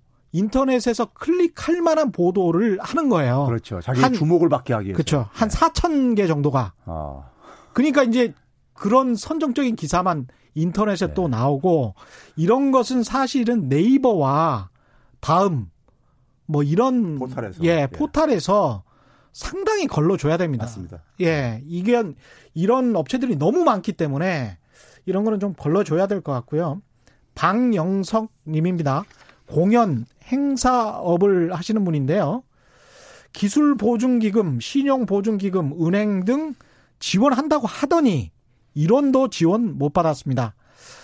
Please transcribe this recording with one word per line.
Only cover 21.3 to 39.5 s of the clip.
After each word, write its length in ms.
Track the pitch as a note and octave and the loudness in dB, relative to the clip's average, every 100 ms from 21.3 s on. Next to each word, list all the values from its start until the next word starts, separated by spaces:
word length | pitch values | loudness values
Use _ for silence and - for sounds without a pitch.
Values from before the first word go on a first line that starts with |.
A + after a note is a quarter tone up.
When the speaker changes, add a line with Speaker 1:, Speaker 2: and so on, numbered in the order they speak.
| D3+ B2 A2+ C#3+ | 0 -2 -6 -8
Speaker 1:
이게 360 | F3 F#3+ A#3+ G3+ C3+ - - - | -6 0 0 0 -8 -20 -20 -14
이런 400 | D#3+ F#3+ B3+ B3 | -4 0 2 2
업체들이 420 | G3 C#3+ B3+ B3+ D#3 | 0 -2 -2 -2 0
너무 280 | D#3 D#4 | 0 2
많기 280 | E4 G#3 E3+ | 2 0 -2
때문에 640 | F3 D#3 C#3 F#3 D#3+ A2+ F2+ _ _ - - - | -4 -2 -2 -2 -4 -6 -10 _ _ -20 -18 -6
이런 180 | F#3 | -2
거는 160 | G#3+ G#3+ | -2 -2
좀 140 | G3+ | -4
걸러줘야 520 | F3 C#3+ F3+ D#3+ D#3 G3 | -4 -2 0 0 0 0
될 140 | G3+ | -2
것 120 | D#3 | -4
같고요. 480 | C3 - D3+ E3+ E3 - _ _ _ _ | -6 -4 -4 -4 -6 -12 _ _ _ _
박영석 960 | - E3 G#3+ B3+ G3+ E3+ G3 F3+ A3 A3 _ D#3 | -4 -2 0 0 0 0 -2 0 -2 -4 _ -6
님입니다. 560 | D#3 E3+ F3 C#3+ C3+ G3+ _ - _ _ | -2 0 0 -2 -2 -6 _ -20 _ _
공연, 580 | D3 F#3+ A#3 A3 B2 A#2 _ - | 0 4 4 4 0 -6 _ -6
행사업을 1300 | C4+ C#4+ C4 B3+ B3+ A3 - F3+ G#3 G3+ F#3 E3+ | -2 0 0 2 2 0 -4 0 2 4 2 0
하시는 320 | E3+ F3+ A3 | -4 -4 -2
분인데요. 600 | F#3 D3+ C3+ F#3+ D3 A3+ - _ _ _ _ - - - _ | 0 0 0 0 0 -2 -8 _ _ _ _ -20 -20 -20 _
기술보증기금, 1300 | - G3+ D4 D4 C4 G#3 A#3 B3+ B3 A3 G#3+ F#3 B2 | -4 -2 2 2 2 0 0 2 2 2 2 0 -2
신용보증기금, 1120 | - C#4 C#4 C4+ G#3+ G3 G#3 G#3 G3 F#3 C#3+ D#3+ | -2 -2 0 0 0 -2 0 -2 -2 -2 -2 -2
은행 400 | E3 G3+ G#3+ G3 | 0 0 0 -2
등 300 | F#3 C4+ D#4 - _ _ _ _ | 0 -2 -2 -8 _ _ _ _
지원한다고 640 | - - C#4 B3 D4+ D4+ A3+ | -4 2 2 2 0 0 0
하더니 640 | - C#4+ E4+ C4+ D#3 F2 _ _ _ _ | -4 0 2 4 2 -4 _ _ _ _
일원도 540 | D3 D#3+ B3+ C#4+ C4 C4 | -2 2 4 4 2 0
지원 460 | - E3 | 2 2